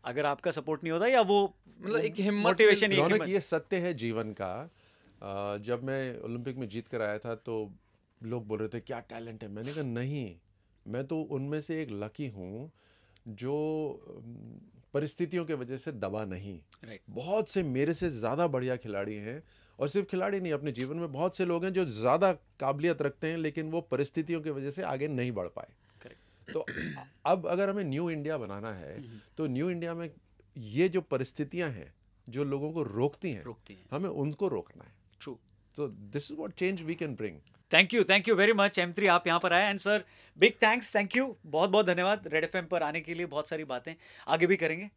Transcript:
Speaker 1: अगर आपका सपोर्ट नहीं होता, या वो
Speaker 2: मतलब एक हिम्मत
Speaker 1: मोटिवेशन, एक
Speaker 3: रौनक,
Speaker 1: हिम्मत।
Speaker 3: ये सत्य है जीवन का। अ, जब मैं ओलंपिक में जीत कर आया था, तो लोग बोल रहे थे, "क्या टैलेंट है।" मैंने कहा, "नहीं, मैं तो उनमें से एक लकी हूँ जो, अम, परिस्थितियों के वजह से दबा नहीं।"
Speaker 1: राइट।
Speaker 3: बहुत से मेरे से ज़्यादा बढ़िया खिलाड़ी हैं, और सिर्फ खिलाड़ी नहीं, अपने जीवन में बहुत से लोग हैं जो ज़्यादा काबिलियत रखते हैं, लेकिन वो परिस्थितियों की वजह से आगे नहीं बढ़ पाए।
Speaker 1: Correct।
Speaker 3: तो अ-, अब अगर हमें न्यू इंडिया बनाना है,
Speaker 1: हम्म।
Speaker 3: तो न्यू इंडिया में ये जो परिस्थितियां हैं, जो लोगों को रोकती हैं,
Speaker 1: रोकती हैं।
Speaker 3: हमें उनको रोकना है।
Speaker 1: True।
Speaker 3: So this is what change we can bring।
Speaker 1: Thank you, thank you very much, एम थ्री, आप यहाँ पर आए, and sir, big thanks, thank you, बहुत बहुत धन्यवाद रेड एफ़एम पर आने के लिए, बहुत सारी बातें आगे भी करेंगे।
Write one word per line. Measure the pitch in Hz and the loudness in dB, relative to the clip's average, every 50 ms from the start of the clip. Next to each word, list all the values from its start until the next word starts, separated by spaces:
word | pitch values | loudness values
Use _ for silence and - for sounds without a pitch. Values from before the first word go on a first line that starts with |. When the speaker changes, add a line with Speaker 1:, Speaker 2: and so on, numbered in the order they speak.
| - | -8
Speaker 1:
अगर | 127 123 139 147 | -6 -4 0 0
आपका | 147 143 - - 180 | 0 -2 0 -2 -2
सपोर्ट | 156 151 131 151 156 143 - | -2 -2 -2 -4 -4 -4 -2
नहीं | 165 160 | -2 0
होता, | 170 202 | 2 2
या | 240 262 247 | 4 6 6
वो | 220 185 202 202 196 190 - _ _ - - - | 6 6 6 6 4 2 -2 _ _ -20 -20 -12
Speaker 2:
मतलब | 175 190 220 226 | -6 -2 0 0
एक | - 156 160 | 0 0 0
हिम्मत | 208 190 202 208 208 - | 0 0 2 2 4 4
Speaker 1:
मोटिवेशन, | 180 190 - 220 208 202 208 220 208 | 4 6 8 10 10 10 8 6 6
एक | 196 185 | 6 6
Speaker 3:
रौनक, | 147 175 202 | 6 6 4
Speaker 1:
हिम्मत। | 214 170 160 | 4 4 2
Speaker 3:
ये | 190 196 | 0 0
सत्य | - - 170 160 160 _ 196 | 0 2 -2 -2 0 _ -2
है | 180 170 180 170 | 0 0 0 -2
जीवन | 123 113 117 113 110 113 107 104 - | -2 -2 0 0 0 -2 -4 -4 -4
का। | 98 92 92 113 143 170 _ _ _ _ _ _ _ _ _ _ | -4 -4 -4 -6 -8 -12 _ _ _ _ _ _ _ _ _ _
अ, | - 98 98 98 101 101 104 | -10 -8 -6 -4 -4 -4 -4
जब | 104 104 113 120 120 127 | -4 -2 -4 -4 -2 -2
मैं | 135 135 135 135 127 120 - | -4 -4 -2 -4 -4 -6 -8
ओलंपिक | - 113 117 120 120 135 127 | -8 -6 -6 -6 -6 -6 -6
में | 131 131 104 | -6 -8 -6
जीत | 98 117 117 | -6 -8 -8
कर | _ - 117 | _ -4 -2
आया | 110 104 104 | -2 -2 -2
था, | 107 - 120 117 | -4 -4 -6 -8
तो | 110 _ - 113 110 107 101 95 - _ _ _ _ _ _ _ _ 117 | -6 _ -6 -4 -4 -6 -6 -10 -18 _ _ _ _ _ _ _ _ -10
लोग | 113 120 123 107 | -6 -6 -6 -4
बोल | 104 110 104 | -4 -4 -2
रहे | 110 | -2
थे, | 107 - 117 | -4 -6 -8
"क्या | 113 - 123 117 | -8 -8 -10 -10
टैलेंट | 120 _ 117 117 117 117 110 107 113 | -10 _ -14 -12 -12 -12 -12 -12 -12
है।" | 104 | -12
मैंने | 101 107 117 131 147 | -10 -10 -8 -8 -6
कहा, | 156 147 | -4 -4
"नहीं, | 127 117 117 123 131 147 147 123 101 85 82 _ _ _ _ _ _ _ _ _ | -4 -2 -4 -4 -4 -4 -4 -6 -8 -10 -16 _ _ _ _ _ _ _ _ _
मैं | 104 107 123 135 | -8 -6 -6 -4
तो | 135 165 160 | -2 -4 -4
उनमें | 156 - 147 131 135 143 151 156 | -4 -4 -4 -4 -4 -4 -4 -6
से | 147 - 165 160 | -4 -4 -4 -4
एक | 156 123 | -4 -4
लकी | 107 101 104 107 _ - 147 | -6 -6 -6 -8 _ -8 -8
हूँ | 131 107 101 90 92 101 113 135 160 _ _ _ _ _ _ _ _ _ _ _ | -8 -8 -10 -10 -10 -10 -10 -12 -14 _ _ _ _ _ _ _ _ _ _ _
जो, | 117 107 101 120 131 143 151 151 156 156 156 156 147 - - - - | -16 -12 -8 -4 -4 -2 -2 -2 -2 -2 -2 -4 -6 -8 -10 -14 -18
अम, | - - 113 117 117 101 107 113 113 101 - - _ - _ _ - | -18 -16 -16 -16 -16 -16 -16 -16 -18 -18 -20 -20 _ -20 _ _ -2
परिस्थितियों | 143 151 147 - - 175 156 180 175 165 | -2 -2 -2 -4 -4 -4 -2 -2 -4 -2
के | 156 160 | -2 -4
वजह | 139 123 120 131 | -4 -4 -8 -8
से | 127 - 160 | -8 -8 -8
दबा | 143 110 98 95 98 107 110 | -8 -6 -4 -4 -2 -4 -4
नहीं।" | 98 92 92 98 101 95 78 - _ - _ - | -4 -6 -8 -8 -10 -12 -14 -16 _ -20 _ -18
Speaker 1:
राइट। | 113 110 - _ - | -18 -18 -18 _ -10
Speaker 3:
बहुत | 101 120 135 170 196 220 214 - | -10 -8 -2 0 0 0 0 0
से | - 196 180 | 0 0 0
मेरे | 147 123 127 143 151 170 | 2 2 2 2 2 2
से | - 180 170 | 0 -2 -4
ज़्यादा | 143 113 110 113 127 147 175 | -2 -2 -2 -2 2 2 2
बढ़िया | 165 139 127 127 127 127 | 2 2 0 0 0 -2
खिलाड़ी | 120 - 113 101 98 101 104 107 | -4 -4 -6 -4 -4 -4 -4 -6
हैं, | 104 104 110 123 151 - _ _ _ _ _ _ - | -6 -8 -8 -10 -10 -14 _ _ _ _ _ _ -4
और | 135 147 | -4 0
सिर्फ | - 202 196 | 0 -2 -2
खिलाड़ी | 202 - 185 185 202 196 196 | 0 -2 -2 0 0 0 -2
नहीं, | 185 170 151 | 0 0 -2
अपने | 139 143 151 | 0 -2 -4
जीवन | 120 117 131 131 151 | -4 -2 -4 -4 -2
में | 170 170 160 | -4 -4 -6
बहुत | 135 135 165 185 - | -2 0 -2 -2 0
से | - 190 | 0 0
लोग | 180 170 170 175 | 0 0 0 0
हैं | 190 185 | 0 0
जो | 190 180 | 0 0
ज़्यादा | 147 110 107 113 123 139 170 196 190 175 | 0 -2 0 2 4 4 6 6 4 4
काबिलियत | - _ _ _ _ 139 135 139 143 151 175 165 139 | 2 _ _ _ _ 0 0 0 2 2 2 2 2
रखते | 151 143 - _ - | 0 -2 -2 _ -4
हैं, | 156 165 | -4 -2
लेकिन | 165 160 151 147 165 156 156 | 0 -2 -2 -2 -2 -4 -2
वो | 160 170 | -4 -4
परिस्थितियों | 170 _ - 123 143 - _ 165 156 156 170 160 | -2 _ 0 0 0 0 _ -4 -2 0 -2 -2
की | 151 160 | -2 -4
वजह | 147 135 135 143 | -4 -4 -4 -6
से | 139 180 190 | -6 -6 -4
आगे | 170 139 131 139 | -4 -2 -2 -2
नहीं | 156 147 123 120 123 | -2 0 0 -2 0
बढ़ | 117 98 90 | 0 -2 -4
पाए। | 87 - - - - _ _ _ _ _ _ | -4 -6 -10 -12 -12 _ _ _ _ _ _
Speaker 1:
Correct। | - - - _ _ _ _ _ - - - | -20 -20 -20 _ _ _ _ _ -18 -6 -6
Speaker 3:
तो | 156 | -6
अ-, | - - - 151 156 160 143 139 - - _ _ _ | -6 -4 -8 -8 -8 -8 -8 -10 -14 -16 _ _ _
अब | 151 175 180 165 | 2 2 2 2
अगर | - 175 185 196 196 | -2 0 2 2 0
हमें | 196 208 196 | 0 -2 -2
न्यू | 151 135 143 175 170 | -2 -2 -2 -2 -2
इंडिया | 165 151 143 156 156 | -2 -2 -2 -2 -2
बनाना | 143 113 95 98 101 104 113 104 | -4 -4 -6 -6 -6 -6 -8 -8
है, | 92 82 69 85 | -8 -10 -12 -12
Speaker 1:
हम्म। | - 139 117 113 104 - _ _ | -12 -14 -14 -16 -18 -20 _ _
Speaker 3:
तो | - 160 | -4 -4
न्यू | 143 123 127 156 180 | -2 0 -2 -2 -2
इंडिया | 180 170 170 170 170 | -2 -4 -4 -6 -6
में | 165 170 156 - - _ _ _ _ _ _ _ | -6 -8 -10 -12 -18 _ _ _ _ _ _ _
ये | 139 113 107 104 139 175 185 | -14 -12 -6 0 2 2 2
जो | 170 185 | 2 0
परिस्थितियां | 156 _ 143 127 131 - - - 147 143 - 175 175 156 | -2 _ -2 -2 -2 -4 -4 -6 -6 -6 -4 -4 -4 -4
हैं, | 123 95 69 71 - _ _ _ _ _ _ - | -6 -8 -12 -16 -18 _ _ _ _ _ _ -10
जो | 113 131 147 | -4 -4 -2
लोगों | 139 139 139 143 156 | -2 -2 -2 -2 -4
को | 160 165 147 | -2 -2 -4
रोकती | 117 98 110 127 147 - - - 180 | -2 0 0 0 0 0 -2 -6 -6
हैं, | 123 95 73 | -6 -6 -8
Speaker 1:
रोकती | 123 113 _ _ - 101 | -12 -14 _ _ -20 -20
हैं। | 95 - - | -20 -14 -8
Speaker 3:
हमें | 127 151 190 185 | -6 -4 -4 -2
उनको | - - 139 151 147 - 202 | -2 -2 -2 -4 -2 -2 -2
रोकना | 185 139 95 - - - - - | -2 -2 -2 -6 -8 -16 -20 -20
है। | - - _ _ _ _ _ | -20 -20 _ _ _ _ _
Speaker 1:
True। | - 147 123 - _ _ _ _ _ _ _ - | -14 -14 -14 -16 _ _ _ _ _ _ _ -6
Speaker 3:
So | 147 135 104 101 104 101 107 | -6 -6 -6 -10 -16 -8 -6
this | 147 143 - | -6 -6 -6
is | - 302 | -8 -8
what | - 208 - - | -8 -8 -4 0
change | 185 185 196 175 165 156 | 0 0 0 -2 -4 -6
we | 170 170 | -4 -4
can | 170 151 | -4 -4
bring। | 123 101 110 104 82 73 _ _ _ _ _ _ - | -4 -4 -4 -6 -6 -10 _ _ _ _ _ _ 8
Speaker 1:
Thank | 160 196 175 233 | 8 8 8 6
you, | 240 190 - | 4 6 6
thank | 190 202 185 226 | 6 4 6 4
you | 220 175 | 6 6
very | 196 208 226 202 | 8 6 8 6
much, | 196 202 196 - | 4 4 4 2
एम | 175 175 170 | 0 0 0
थ्री, | - 202 | 2 4
आप | 190 175 175 175 | 6 6 6 6
यहाँ | 180 165 170 | 4 2 2
पर | 175 180 170 | 4 4 4
आए, | 175 202 208 202 | 6 4 4 2
and | 190 - | 0 2
sir, | 196 208 208 - - - - - - _ - 190 | 2 2 2 0 -4 -20 -20 -20 -20 _ 6 6
big | 226 214 - - | 6 8 6 4
thanks, | 214 226 247 226 - - | 4 4 4 0 0 0
thank | 208 202 190 - | 0 0 2 2
you, | 247 269 269 208 - _ | 0 0 0 -4 -10 _
बहुत | 160 147 160 180 202 | -4 2 2 4 6
बहुत | 185 214 208 | 6 6 6
धन्यवाद | 180 175 175 180 190 214 202 196 | 6 4 4 4 2 2 0 -2
रेड | 160 147 160 160 | 0 0 0 0
एफ़एम | 160 - 185 170 | 2 -2 -4 -2
पर | 151 185 170 156 | 0 0 0 0
आने | 147 151 165 | 0 -2 -4
के | 156 165 170 | -6 -6 -6
लिए, | 165 175 | -6 -6
बहुत | 156 139 151 147 - | -4 -4 -4 -4 -4
सारी | 165 156 156 | -4 -6 -4
बातें | 139 131 123 - 160 160 _ - - - - - | -6 -6 -6 -6 -10 -14 _ -18 -20 -20 -14 -2
आगे | - 147 165 175 | 0 4 4 6
भी | 175 196 | 6 6
करेंगे। | 180 165 156 160 170 196 208 _ | 4 4 0 0 -2 -6 -12 _